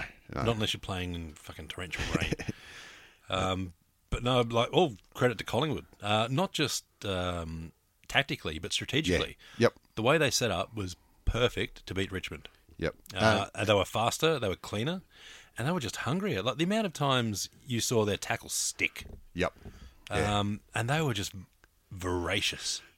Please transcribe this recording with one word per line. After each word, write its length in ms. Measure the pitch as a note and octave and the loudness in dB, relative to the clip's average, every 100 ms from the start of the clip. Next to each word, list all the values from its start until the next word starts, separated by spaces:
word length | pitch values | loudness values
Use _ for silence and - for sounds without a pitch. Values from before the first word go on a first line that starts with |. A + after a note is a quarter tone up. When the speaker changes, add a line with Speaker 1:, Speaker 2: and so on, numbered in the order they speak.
Speaker 1:
that. 80 | - - - - | -2 -10 -10 -2
Speaker 2:
no. 80 | |
Speaker 1:
Not 120 | A2 A2 | 0 0
unless 180 | G#2+ | 0
you're 80 | - | -2
playing 340 | - F#2 F2+ F2 | -4 -6 -4 -6
in 160 | E2 D2+ | -8 -12
fucking 340 | - D#2+ D#2+ | -16 -14 -12
torrential 340 | - F2+ - - | -10 -8 -4 -2
Speaker 2:
<laughs> 80 | E2 | 0
Speaker 1:
rain. 140 | E2 - - - - - - - - - - | -2 -4 -6 -10 -12 -18 -18 -20 -20 -20 -4
Um, 440 | F#2+ F#2 F#2+ F#2 - _ _ _ | -2 0 0 -4 -10 _ _ _
but 140 | A#2+ | -2
no, 180 | A#2+ B2+ | 2 2
like, 280 | A#2 A#2 A#2 | 4 2 4
all 220 | C#3 E3+ G2+ - | 4 4 2 -12
credit 240 | - B2 G#2 | 2 2 2
to 60 | |
Collingwood. 420 | - A2 D#3 G2 - - | -2 0 2 -2 -6 -6
Uh, 260 | G#2 G#2+ A#2 | 2 2 2
not 220 | C3 F#3+ | 0 0
just, 320 | - C3+ - - - G#2 | 0 0 -2 -6 -8 -4
um, 680 | F#2 F2+ F2 D#2+ E2 E2 - _ _ - | -2 0 -2 -4 -8 -10 -14 _ _ -2
tactically, 500 | B2+ - D3 F2 D#2 | 0 2 -2 -4 -4
but 140 | - | -4
strategically. 640 | - G#2+ C3+ D#3 E2+ D#2+ - - - | -4 -2 0 4 2 2 -6 -12 2
Speaker 2:
Yeah. 80 | A#2 | 2
Yep. 60 | - _ - | 2 _ 0
Speaker 1:
The 60 | |
way 160 | A2+ D#3+ | 4 4
they 140 | C#3+ | 4
set 200 | - A#2+ | 2 0
up 240 | F2 - A2 | 0 -2 -4
was 200 | F#2 E2+ _ _ - | -6 -8 _ _ -2
perfect 600 | A#2 B2 - - - - | 2 2 2 -4 -4 -6
to 60 | |
beat 180 | F#2 G2 | -4 -2
Richmond. 380 | F#2 - D#2+ - - _ - | -4 -8 -10 -14 -20 _ -6
Speaker 2:
Yep. 180 | D#2+ - - F#2 | -4 -4 -8 2
Speaker 1:
Uh, 300 | A2 G#2 G2+ - | 4 4 0 0
Speaker 2:
Uh, 80 | G#2 | 4
Speaker 1:
they 80 | |
were 120 | G#2 F2+ | 4 4
faster, 540 | A2 A2+ - D#3 D3 | 0 0 2 2 2
they 80 | G#2+ | 0
were 60 | E2+ | -2
cleaner, 460 | - G#2 C3 F#3 - - - - - - | -4 -4 -2 -4 -8 -20 -20 -20 -14 -4
and 100 | B2+ | -2
they 40 | |
were 80 | F3+ | 0
just 180 | A2 - | -2 -4
hungrier. 440 | A#2 E3+ G3+ G2+ | -2 0 0 0
Like, 160 | A2 C3 | 0 0
the 60 | |
amount 220 | F3 G#3+ G#3 | 2 2 0
of 60 | |
times 560 | - C#3+ B2+ A2+ G2 - - - | 0 2 4 2 0 -6 -10 -4
you 140 | A#2 | -2
saw 240 | - A#2 G#2 | 2 4 4
their 120 | F#2+ | 2
tackles 360 | - A#2 - | 0 -4 -2
stick. 520 | - - - F2+ - - - - | -4 -2 0 -2 -2 -14 -16 -8
Speaker 2:
Yep. 200 | E2+ F2 - - - - - - | 0 0 -2 -14 -16 -18 -18 -4
Yeah. 280 | G#2 G#2 G#2 | 0 2 2
Speaker 1:
Um, 220 | G2+ G#2 - | 0 -4 -4
and 160 | A2+ A#2 | -2 0
they 120 | D3+ | 2
were 120 | D3+ | 2
just 200 | G2+ F#2 F#2+ F2 _ _ _ - | 0 -4 -8 -16 _ _ _ -16
voracious. 880 | F#2+ F2+ F2+ E2+ G#2 - - - - - | -6 -2 0 2 0 0 -2 -4 -6 -8